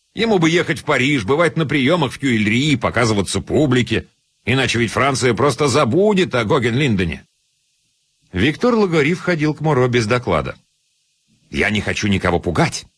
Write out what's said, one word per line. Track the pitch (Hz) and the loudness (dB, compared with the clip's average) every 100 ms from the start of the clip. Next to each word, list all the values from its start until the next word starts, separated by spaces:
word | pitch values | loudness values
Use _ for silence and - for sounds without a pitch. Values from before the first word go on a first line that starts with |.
| _ | _
Ему | - 226 196 | -4 0 2
бы | 160 | 4
ехать | 170 160 156 | 2 0 -4
в | - | -2
Париж, | 139 131 139 98 | 0 2 0 0
бывать | 147 165 165 | 2 2 0
на | 147 | -2
приемах | 147 127 135 127 | 0 2 0 -2
в | - | -2
Тюильри, | 139 113 107 117 151 139 | -2 0 2 0 0 0
показываться | 90 110 117 104 95 98 | 0 0 0 0 -2 -4
публике. | - 127 151 127 120 113 - _ _ _ 101 | -2 0 2 2 0 -4 -6 _ _ _ -4
Иначе | 135 123 117 | -2 0 -2
ведь | 110 | -2
Франция | 104 135 127 127 | 0 -2 0 0
просто | 104 143 - 147 | 2 0 0 0
забудет | 135 127 156 214 190 151 | 2 2 2 2 2 0
о | 123 107 | 0 0
Гогенлиндене». | 147 117 120 147 95 85 69 - _ _ _ _ _ _ _ _ _ _ | 0 0 0 0 0 -2 -6 -14 _ _ _ _ _ _ _ _ _ _
Виктор | 90 131 147 240 | -2 -2 0 0
Лагари | 226 196 160 143 | 2 2 2 0
входил | 175 - 170 151 | -2 -2 0 -2
к | 151 | -2
Моро | 156 131 127 | 0 2 2
без | 120 107 | 0 0
доклада. | 123 110 80 62 - _ _ _ _ _ _ _ _ - | -2 0 -2 -2 -12 _ _ _ _ _ _ _ _ -10
«Я | 73 98 | -4 -2
не | 107 | -2
хочу | 98 90 107 | -4 -4 -2
никого | 95 90 85 | 0 0 0
пугать, | 90 80 160 - - | -2 -2 -2 -4 -16